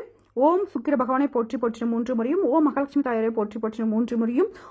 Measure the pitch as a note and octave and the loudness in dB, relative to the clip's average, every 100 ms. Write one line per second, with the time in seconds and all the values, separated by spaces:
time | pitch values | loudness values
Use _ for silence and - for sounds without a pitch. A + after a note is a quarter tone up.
0 | A#4+ - _ - C#4+ F#4 G4 B3+ D4+ C#4+ | -2 -10 _ 2 4 4 0 -4 0 0
1 | A#3+ C4 C#4+ B3 A#3 - A#3 A3+ A#3 A#3 | 2 0 0 0 -2 -2 -4 -2 -2 -2
2 | A#3+ A#3 A#3 F4 D#4+ D#4 D4 A#3+ C#4 C#4+ | -2 -2 0 0 2 4 2 2 -2 0
3 | C4+ A3+ A3 A3+ G#3 A3+ A3 A3 A3 A3 | 0 0 -2 -2 -4 -4 -6 -2 -2 0
4 | A#3 A#3 A3+ B3 G#4 - - | 0 0 0 0 0 -2 -18